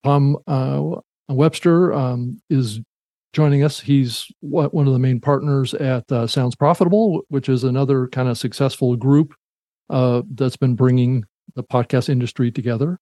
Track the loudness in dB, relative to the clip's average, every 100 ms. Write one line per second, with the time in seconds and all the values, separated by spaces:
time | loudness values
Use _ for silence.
0 | 2 2 2 0 -4 -4 -2 -4 -4 -6
1 | _ _ -6 0 0 2 2 4 2 0
2 | -2 -4 -6 -10 _ -2 -2 -6 -14 _
3 | _ _ _ 0 2 2 0 -2 0 2
4 | 2 -6 -14 -16 -6 -2 0 0 2 2
5 | 2 0 0 0 0 -2 -2 -4 -2 -2
6 | -2 -2 -2 -2 -2 0 0 2 2 2
7 | 0 -2 -4 -6 -2 0 0 0 0 0
8 | -2 -2 -2 -2 -6 -2 -2 0 -2 0
9 | 4 4 2 _ _ _ _ _ _ 0
10 | 2 0 -4 -4 -4 0 -2 2 4 4
11 | 2 0 -4 _ -16 -14 -4 -2 0 -2
12 | 0 -2 -2 -2 -2 -2 -4 -2 -4 -6